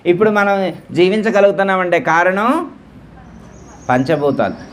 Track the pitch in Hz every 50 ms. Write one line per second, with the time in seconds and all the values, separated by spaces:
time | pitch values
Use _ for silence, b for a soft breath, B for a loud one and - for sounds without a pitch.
0 | B 175 175 175 214 214 208 208 202 202 196 196 190 175 147 - - - 123 151
1 | 180 185 202 220 202 226 202 202 202 202 196 190 196 196 190 185 185 180 170 170
2 | - 165 160 170 175 185 185 196 214 240 285 339 339 - - - - - - -
3 | - - - - - - - - - - - - - - - - - - 123 127
4 | 135 135 165 147 143 143 135 - 110 95 82 - - -